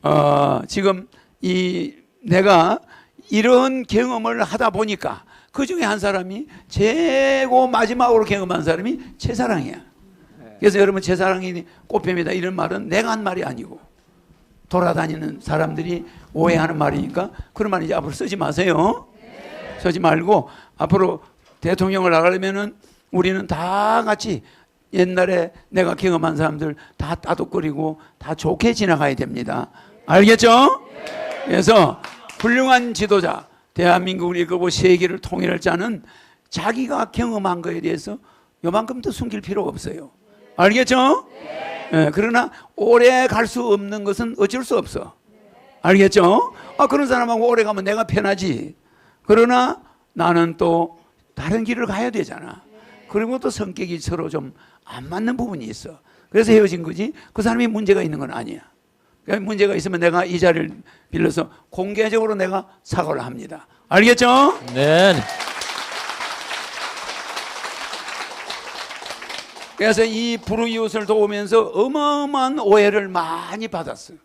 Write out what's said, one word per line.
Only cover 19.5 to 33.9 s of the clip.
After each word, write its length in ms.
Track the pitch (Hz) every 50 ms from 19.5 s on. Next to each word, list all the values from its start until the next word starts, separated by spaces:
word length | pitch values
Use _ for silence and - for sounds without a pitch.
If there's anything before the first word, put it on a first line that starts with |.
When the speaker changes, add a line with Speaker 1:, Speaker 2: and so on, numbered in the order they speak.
| - - - - - -
Speaker 1:
쓰지 180 | - 180 160 180
말고 480 | 170 165 160 160 165 185 214 170 127 - - - - _ _
앞으로 460 | _ 160 151 - 180 185 180 175 156 - _ _ _ _ _ _ _
대통령을 500 | - 170 185 185 185 190 190 196 185 180
나가려면은 680 | 170 160 165 175 185 185 190 196 196 196 208 208 - _ _ _ _ _ _ _
우리는 360 | - 180 175 185 190 190 190
다 560 | 170 175 151 170 180 190 202 208 214 226 233
같이 400 | 226 220 208 208 - 226 180 113 - _ _ _ _ _ _ _ _ _
옛날에 600 | - 185 180 180 185 185 185 180 185 175 165 165 - - _ _
내가 260 | - 185 180 170 180
경험한 420 | - 190 185 175 165 160 160 160
사람들 380 | 143 160 156 151 147 160 156 147 - - - _
다 180 | - - 147 170
따독거리고 840 | 170 - - 175 220 - - - 185 160 156 143 143 156 156 156 156 - _ _ _
다 160 | - 151 160
좋게 380 | 160 - 156 180 156 - 233
지나가야 420 | 233 - 208 190 165 139 147 143 135
됩니다. 560 | - - - - 120 120 107 - 127 - - _ - - - - - _
알겠죠? 760 | - 156 190 208 208 226 220 233 233 226 247 269 - 539 - - - - - - - - - - - - - -
그래서 580 | - - - 185 170 226 208 170 135 - - - - - - - - - -
훌륭한 520 | - 226 240 254 262 262 254 247 240 240 220
지도자, 520 | - 208 196 202 196 170 - - - - _ _ _ _ _ _
대한민국을 600 | - 175 175